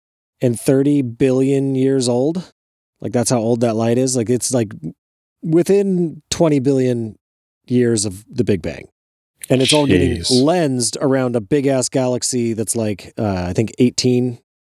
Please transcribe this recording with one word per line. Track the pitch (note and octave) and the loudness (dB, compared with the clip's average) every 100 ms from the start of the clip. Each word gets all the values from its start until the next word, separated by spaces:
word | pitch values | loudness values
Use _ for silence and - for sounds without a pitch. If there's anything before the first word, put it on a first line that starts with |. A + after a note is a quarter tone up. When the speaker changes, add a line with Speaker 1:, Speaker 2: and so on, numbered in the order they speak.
| _ _ _ _ | _ _ _ _
Speaker 1:
and | B2+ A2 | -2 0
thirty | - C3+ C#3+ C#3+ | 2 2 2 0
billion | A#2+ A#2 C3+ B2+ C3+ C#3 C3+ C3 | -2 0 2 2 2 0 0 0
years | C3+ C3+ B2 | 0 2 0
old. | A#2+ C#3+ F3 - _ _ _ _ _ | 0 0 -2 -10 _ _ _ _ _
Like, | A2 | -4
that's | B2 A#2 | -2 0
how | B2 | 0
old | A2+ A#2+ | 0 0
that | A#2+ A2 | 0 0
light | A#2 A#2+ | 0 0
is. | C3 B2+ | 0 0
Like, | A2+ | 0
it's, | B2 - | -2 -2
like, | B2 G#2 A2 D#2+ - _ _ _ _ | -2 -2 -8 -14 -16 _ _ _ _
within | E3+ E3 E3+ G3 G3 F3+ E3 D3+ - | 0 2 2 2 2 0 -2 -6 -8
twenty | - E3 C#3+ | 0 2 2
billion | B2+ C3 B2+ A#2+ A2+ - _ _ _ _ - | 2 0 0 -2 -6 -12 _ _ _ _ -2
years | B2 A#2+ A2+ | 2 2 2
of | G2+ G2 - | -2 -8 -6
the | - | -2
Big | G#2+ F#2+ | 0 -2
Bang. | E2+ - - _ _ _ _ _ - | -4 -10 -16 _ _ _ _ _ -2
And | B2+ | 0
it's | C3 | 2
all | D3+ C#3 | 2 2
getting | F#2 F2 F2 | 2 2 -2
Speaker 2:
Jeez. | G2 B2+ | 0 2
Speaker 1:
lensed | C#3+ F3+ D3 B2+ A#2+ - | 2 2 0 -2 -4 -2
around | C3+ C3+ B2+ A#2+ | 0 0 0 -2
a | |
big-ass | G2 D3 C#3 C3 B2 | 0 0 2 0 0
galaxy | C3+ B2+ B2 - B2+ A#2 | -2 0 -2 -4 -2 -2
that's, | A2 G#2+ | -2 -4
like, | A#2 G#2+ G2 - - | -2 -4 -4 -10 -4
uh, | G#2+ F#2 F2+ | -2 -2 -2
I | |
think | G#2 A2 - | -2 -2 2
eighteen | B2 - B2+ B2 B2 B2 _ _ | 0 2 0 2 0 -6 _ _